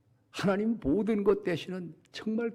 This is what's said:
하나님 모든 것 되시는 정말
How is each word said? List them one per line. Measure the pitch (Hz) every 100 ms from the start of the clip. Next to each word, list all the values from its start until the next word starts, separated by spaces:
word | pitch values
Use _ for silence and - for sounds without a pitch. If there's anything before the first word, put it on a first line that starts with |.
| _ _ _
하나님 | - 180 190 220 226
모든 | 135 175 214 220
것 | 202 196
되시는 | - 160 - 185 170 156 _
정말 | - - 220 233